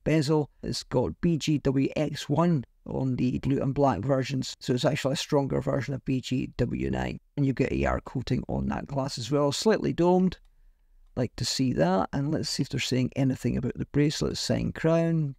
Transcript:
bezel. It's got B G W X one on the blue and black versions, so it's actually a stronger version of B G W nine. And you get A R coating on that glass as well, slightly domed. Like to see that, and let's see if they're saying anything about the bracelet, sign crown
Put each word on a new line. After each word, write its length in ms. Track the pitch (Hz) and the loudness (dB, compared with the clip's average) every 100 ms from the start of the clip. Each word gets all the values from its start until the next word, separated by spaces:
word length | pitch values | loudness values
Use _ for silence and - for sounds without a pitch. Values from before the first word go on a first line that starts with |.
bezel. 460 | 143 156 139 156 139 - | 0 2 4 0 0 -6
It's 180 | - - | -8 -8
got 400 | - 127 90 - | -2 0 0 0
B 160 | 175 156 | 0 0
G 220 | - 143 | 0 0
W 280 | 139 135 135 | 2 2 0
X 320 | - 147 147 - | 0 -4 -4 -2
one 380 | 131 175 151 - _ - | 2 2 2 -2 _ -8
on 280 | 139 131 | -4 -2
the 240 | 120 123 143 | 0 0 0
blue 200 | 135 135 | 0 0
and 100 | 135 | 0
black 280 | 135 139 92 | 2 2 2
versions, 540 | 120 131 127 135 135 - | 0 0 0 -4 -6 -6
so 120 | - | -2
it's 140 | 123 | 2
actually 280 | 147 147 135 | 2 0 -2
a 20 | |
stronger 440 | 143 - 143 135 139 | -2 0 0 2 0
version 360 | 135 135 127 | 0 -2 -2
of 100 | 131 | -6
B 160 | - 131 | -2 -2
G 300 | - 127 - - | -2 -2 -2 -2
W 340 | 123 - 67 | -2 0 -2
nine. 280 | 64 64 - _ | -2 -4 -6 _
And 80 | - | -2
you 80 | 139 | 0
get 200 | 123 131 | 2 0
A 140 | 131 | 2
R 140 | 67 64 | 0 0
coating 420 | - 135 - 127 - | -4 -6 -2 -2 -2
on 200 | 131 135 | -2 -2
that 180 | - | -4
glass 320 | - 143 131 - | -4 -4 -4 -6
as 140 | 110 | -2
well, 200 | 143 143 | 2 2
slightly 400 | - 220 202 139 | 2 2 4 2
domed. 460 | 156 175 185 185 - - _ - _ _ - - | 2 4 4 2 -2 -18 _ -20 _ _ -20 -12
Like 200 | - 123 - | -6 -4 -4
to 80 | |
see 280 | 120 - 131 | -4 0 0
that, 360 | 139 170 185 - | 2 4 2 0
and 180 | 175 143 | -2 0
let's 160 | 147 - | -2 -2
see 140 | - | -4
if 80 | 135 | -2
they're 100 | 127 | -2
saying 300 | - 127 123 | 0 0 0
anything 420 | 131 135 135 123 127 | 0 0 0 -2 0
about 160 | 131 | -2
the 120 | - - | -4 -2
bracelet, 500 | 143 147 - - - | 2 2 0 -4 -2
sign 340 | - 117 113 | -2 -2 -2
crown 640 | - 160 165 165 160 143 | 0 2 2 2 0 -2